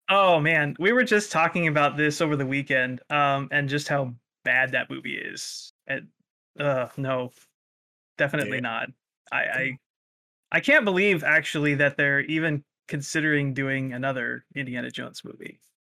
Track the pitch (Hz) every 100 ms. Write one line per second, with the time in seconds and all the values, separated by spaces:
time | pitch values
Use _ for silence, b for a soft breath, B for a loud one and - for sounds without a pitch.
0 | - 196 190 165 151 160 147 143 185 247
1 | 247 208 208 160 165 175 165 147 143 143
2 | 151 147 160 147 131 139 139 135 127 127
3 | - 147 143 139 139 147 139 147 147 143
4 | 131 120 _ _ - 127 131 127 123 135
5 | 139 143 - - - - - _ - 135
6 | - _ _ _ _ - 143 131 120 -
7 | 135 127 123 _ _ _ _ _ _ _
8 | _ - 143 151 113 127 123 113 127 -
9 | _ _ - 131 127 131 131 131 _ _
10 | _ _ _ _ _ 170 - 302 208 185
11 | 202 180 151 156 147 156 147 143 143 143
12 | 143 139 139 160 160 147 - _ - 151
13 | 143 160 151 147 139 127 135 135 131 123
14 | 135 131 120 123 _ 139 131 123 123 127
15 | 123 - - - - - _ _ _